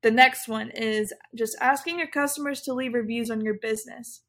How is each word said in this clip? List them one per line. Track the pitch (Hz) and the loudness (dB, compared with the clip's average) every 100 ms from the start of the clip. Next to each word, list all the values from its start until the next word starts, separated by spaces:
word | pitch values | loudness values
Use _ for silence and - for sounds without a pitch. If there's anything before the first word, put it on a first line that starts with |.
the | 233 | 4
next | 226 254 247 - | 8 6 6 -6
one | 220 220 | -6 -6
is | 214 220 214 208 - - 226 | -4 -2 0 -2 -6 -16 -4
just | 220 - | -4 2
asking | 254 277 339 339 | 2 2 0 -4
your | 311 | -2
customers | 294 285 285 285 277 | 0 -2 -2 -4 -4
to | - | -4
leave | 254 262 | -2 0
reviews | 240 220 233 226 | -2 -2 -4 -2
on | 220 | -2
your | 214 | -2
business. | 208 226 214 247 - 233 - | -2 -2 -4 -6 -16 -16 -18